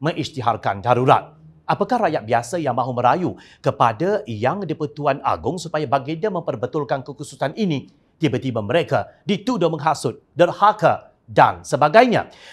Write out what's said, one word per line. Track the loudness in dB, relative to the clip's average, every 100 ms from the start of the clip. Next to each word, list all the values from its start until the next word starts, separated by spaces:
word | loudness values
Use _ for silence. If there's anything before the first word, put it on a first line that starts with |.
mengisytiharkan | -6 -4 -6 -4 -2 -2 -4 -4
darurat. | 2 2 4 4 2 -14 -20 -12 -6
Apakah | -2 -2 0 0
rakyat | -2 -2
biasa | -2 -2 -4
yang | -2
mahu | -2 -2 0
merayu | 2 2 0 -6 -14 _
kepada | -4 2 0 2 -2 -2 -4
Yang | -4 -2 -2 -6
di-Pertuan | -6 -8 -4 -2 -2
Agong | -2 -2 -4 -6
supaya | -6 -6 -2
baginda | -2 -2 -4 -4
memperbetulkan | -4 -6 -6 -4 -4 -4 -6 -6
kekhususan | -14 -16 -6 -6
ini? | -2 -2 -2 -6 _ _ _
Tiba-tiba | -2 0 -2 -4 0
mereka | 0 0 -2 -2 _ -4
dituduh | -2 -2 0 0
menghasut, | 0 -2 -2 -4 -6 _
derhaka | 2 2 6 4 6 2 2 -4 _ -2
dan | 4 4 4
sebagainya. | -4 0 4 6 6 4 -2 -10 -20